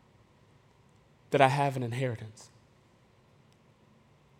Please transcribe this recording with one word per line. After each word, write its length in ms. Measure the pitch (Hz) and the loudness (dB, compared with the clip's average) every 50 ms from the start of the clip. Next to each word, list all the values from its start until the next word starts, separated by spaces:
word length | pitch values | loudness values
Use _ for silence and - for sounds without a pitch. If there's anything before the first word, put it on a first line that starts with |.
| - - - - - - - - - - - - - - - - - - - - - - - - - - | -20 -20 -20 -20 -20 -20 -20 -20 -20 -20 -20 -20 -20 -20 -20 -20 -20 -20 -20 -20 -20 -20 -20 -20 -8 0
that 100 | - 139 | 2 4
I 80 | 135 131 | 4 4
have 280 | 135 143 143 143 131 | 4 2 0 0 -2
an 60 | 131 127 | -4 -6
inheritance. 680 | 117 117 127 135 127 113 107 110 107 - - - - - - - - - - - - - - - - - _ - _ - - - - - - - - - _ - - - - - - - - _ - _ - | -6 -4 -4 -4 -4 -4 -6 -10 -14 -18 -20 -20 -20 -20 -20 -20 -20 -20 -20 -20 -20 -20 -20 -20 -20 -20 _ -20 _ -20 -20 -20 -20 -20 -20 -20 -20 -20 _ -20 -20 -20 -20 -20 -20 -20 -20 _ -20 _ -20